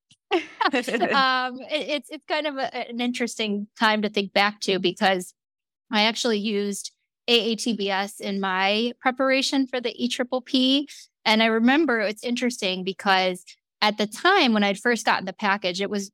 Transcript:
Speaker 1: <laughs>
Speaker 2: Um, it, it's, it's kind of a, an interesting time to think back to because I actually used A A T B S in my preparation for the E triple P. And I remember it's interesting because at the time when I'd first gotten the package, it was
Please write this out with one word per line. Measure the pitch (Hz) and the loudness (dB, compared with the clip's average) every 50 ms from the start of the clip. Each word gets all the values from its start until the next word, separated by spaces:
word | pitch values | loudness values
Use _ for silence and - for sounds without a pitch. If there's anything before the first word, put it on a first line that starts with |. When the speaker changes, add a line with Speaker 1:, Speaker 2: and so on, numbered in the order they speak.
| _ _ _ _ _ - | _ _ _ _ _ -2
Speaker 1:
<laughs> | - 330 - - - - 427 359 | -2 -2 -2 -4 -4 -2 -2 0
Speaker 2:
Um, | - 247 240 - 202 240 349 - - 277 262 262 262 254 254 254 247 262 226 - | 0 0 -2 -2 -2 -2 0 2 2 2 2 2 2 0 -2 -4 -8 -10 -10 -6
it, | 302 302 190 | -6 -6 -4
it's, | 240 302 277 - - | -4 -6 -6 -6 -10
it's | 302 277 _ | -16 -12 _
kind | - - 302 302 | -4 -4 -2 -2
of | 302 269 | -4 -4
a, | 269 262 - - 247 - - | -4 -6 -6 -6 -8 -10 -8
an | 240 233 | -6 -4
interesting | 247 247 247 - 240 233 - - 220 208 202 202 208 - _ - | -2 -2 -2 -2 -4 -4 -4 -4 -4 -2 -2 -4 -6 -8 _ 0
time | 233 214 214 214 | 2 2 2 2
to | 208 208 | 0 -2
think | 208 208 202 190 - | -2 -2 -2 0 2
back | 196 202 208 208 - | 2 2 2 0 -2
to | - 196 190 185 | -2 -2 0 0
because | 190 180 180 - 214 190 190 185 180 - - _ _ _ _ _ _ _ _ _ _ - | 0 -2 0 2 2 2 2 2 -2 -8 -14 _ _ _ _ _ _ _ _ _ _ -2
I | 240 214 208 | 2 2 2
actually | 226 220 - - 240 220 202 | 2 2 0 0 0 0 0
used | 202 226 208 202 202 202 196 - - - _ _ _ _ _ _ - - | -2 -2 -2 -2 -2 -2 -4 -6 -10 -14 _ _ _ _ _ _ 0 2
A | 240 233 196 233 | 2 2 2 0
A | 226 | -2
T | 208 - 240 214 | -2 -2 -4 -2
B | - 196 196 | -2 -2 -2
S | 190 190 202 202 - - | -2 -2 -4 -6 -8 -10
in | 208 208 196 196 | -8 -6 -4 -4
my | 190 190 185 185 196 196 208 214 240 240 240 _ | -2 -2 0 0 2 2 2 0 0 -4 -4 _
preparation | - 262 254 269 262 262 262 269 254 - 294 269 269 | -2 -2 0 0 0 2 2 2 0 0 0 0 -2
for | 254 - 254 | -2 -4 -6
the | 233 233 - | -6 -6 -6
E | - 240 240 | -4 -4 -4
triple | - - 247 - 254 254 | -2 -4 -4 -4 -4 -6
P. | - - - 254 254 262 269 285 285 - - - - _ _ _ - | -4 0 0 2 4 4 2 2 0 -4 -12 -20 -20 _ _ _ 0
And | 208 220 220 | 2 4 4
I | 226 | 4
remember | 226 220 226 226 247 269 311 339 254 233 226 | 4 4 4 4 4 4 4 4 2 0 0
it's | 208 202 214 - - | -2 -4 -4 -6 -6
interesting | 247 240 247 254 240 240 - 208 185 185 185 180 | -6 -4 -2 -2 -2 -2 -2 -4 -4 -4 -4 -4
because | 190 185 - - 202 190 185 185 185 180 180 - - - _ _ _ _ - | -6 -6 -2 2 2 4 4 2 0 -2 -4 -10 -20 -20 _ _ _ _ 0
at | 214 214 214 - | 0 0 0 0
the | 208 | -4
time | 208 - - - 359 403 392 294 240 220 | -4 -2 0 4 4 6 6 6 4 4
when | 208 202 | 4 2
I'd | 202 196 202 | 2 0 0
first | - 240 240 220 - | 0 0 0 0 2
gotten | 247 208 196 190 | 0 0 0 -2
the | 190 - | -6 -8
package, | - 220 196 196 208 190 180 175 185 | -4 0 0 0 0 -2 -4 -4 -4
it | 202 185 | -4 -4
was | 208 202 196 196 | -4 -4 -6 -8